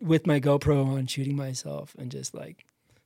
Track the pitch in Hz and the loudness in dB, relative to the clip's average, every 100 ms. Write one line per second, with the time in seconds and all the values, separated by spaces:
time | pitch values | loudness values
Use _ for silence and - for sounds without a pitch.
0 | 165 160 156 147 143 143 156 143 135 135 | 2 4 4 2 4 4 4 4 2 0
1 | 131 143 139 139 135 127 147 143 143 - | -2 -4 -4 -4 -4 -8 -8 -10 -12 -12
2 | 127 135 131 - - - _ _ _ _ | -12 -10 -10 -10 -14 -18 _ _ _ _